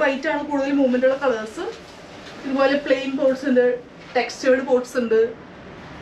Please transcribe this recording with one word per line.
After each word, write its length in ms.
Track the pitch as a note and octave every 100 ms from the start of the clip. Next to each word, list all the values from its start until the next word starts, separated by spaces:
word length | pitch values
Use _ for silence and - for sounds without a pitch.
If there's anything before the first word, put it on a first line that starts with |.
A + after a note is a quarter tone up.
വൈറ്റ് 260 | C#4+ C4+ D#4
ആണ് 100 | D4 D4
കൂടുതൽ 220 | C#4+ C#4 C#4+
മൂവ്മെന്റ് 260 | B3+ B3 C4
ഉള്ള 100 | C4+
കളേഴ്സ്. 400 | C4+ A3 A3 D#4+ A4 - - - - - - -
ഇതുപോലെ 320 | C#4 C4+ C4+ C#4+ D4+
പ്ലെയിൻ 240 | C4 C4+ C4+
പോട്ട്സ് 260 | C4+ B3+ C#4
ഉണ്ട്, 160 | B3 B3 A#3+ - - - -
ടെക്സ്ചേർഡ് 440 | - - C4+ C4 C4
പോട്ട്സ് 260 | B3 B3 B3+
ഉണ്ട്, 180 | A3+ A3 A#3 - - - - - - -